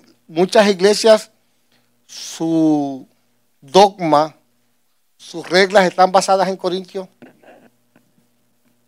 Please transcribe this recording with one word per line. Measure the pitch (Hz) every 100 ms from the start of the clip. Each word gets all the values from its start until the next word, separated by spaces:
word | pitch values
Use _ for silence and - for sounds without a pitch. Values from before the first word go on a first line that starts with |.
| _ _ -
muchas | 160 185 233 202
iglesias, | 185 196 208 220 214 - _ _ _ _ _ _ _ _
su | - - - 165 165 156 151 139 131 - _ _ _ _ _
dogma, | 139 180 202 196 165 147 156 - _ _ _ _ _ _ _ _
sus | - 170 -
reglas | 175 190 196 180
están | 185 185
basadas | 190 190 196 185
en | 185
Corintios. | 185 185 180 196 185 _ - _ - - _ _ _ _ _ _ _ _ _ _ _ _